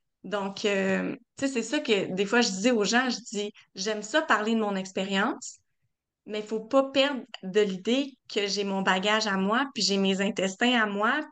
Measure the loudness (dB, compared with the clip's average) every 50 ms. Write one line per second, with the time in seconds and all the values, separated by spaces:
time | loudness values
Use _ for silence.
0 | _ _ _ _ -10 -6 -6 -4 -4 -6 -6 -2 -2 0 0 2 2 2 0 0
1 | 0 -2 -6 -8 -12 _ _ -4 -4 -2 -2 -2 -4 -2 -2 -2 0 2 2 0
2 | 0 0 -2 -2 -2 2 2 2 2 2 0 0 2 2 4 4 2 2 2 2
3 | 2 0 -2 -4 -8 -8 -6 -6 -6 -6 -8 -14 -20 _ -14 -8 -6 -4 -4 -4
4 | -4 -2 0 0 2 2 2 2 2 2 2 2 2 0 0 -2 -4 -4 -4 -6
5 | -4 0 0 2 2 0 0 -4 -8 -16 -18 -18 _ _ _ _ _ _ _ _
6 | _ _ _ _ _ -8 -8 -8 -6 -4 -6 -6 -2 2 2 4 4 4 4 2
7 | 2 2 0 -4 -8 -12 -14 -12 -10 -2 2 2 2 2 0 -2 -2 0 0 0
8 | 0 -2 -6 -16 _ -8 -4 -4 -2 -2 -2 -2 -2 -2 -2 0 2 2 2 2
9 | 2 2 2 2 0 0 0 0 0 2 2 0 0 -2 -2 -2 -2 0 2 2
10 | 2 2 2 2 0 -2 0 0 -2 -2 0 0 2 2 4 4 2 0 0 0
11 | 0 0 0 0 -4 -6